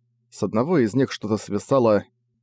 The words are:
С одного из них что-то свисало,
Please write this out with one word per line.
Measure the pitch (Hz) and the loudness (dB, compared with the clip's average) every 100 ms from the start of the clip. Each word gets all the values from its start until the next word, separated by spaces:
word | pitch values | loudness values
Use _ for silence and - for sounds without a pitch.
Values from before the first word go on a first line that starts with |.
| _ _ _ | _ _ _
С | - | -6
одного | 101 110 135 180 | -4 -2 0 2
из | 113 | 2
них | 123 131 | 2 -2
что-то | - 104 107 | -2 -4 -4
свисало, | - 101 - 139 117 104 - _ _ _ | -2 -6 0 2 4 2 0 _ _ _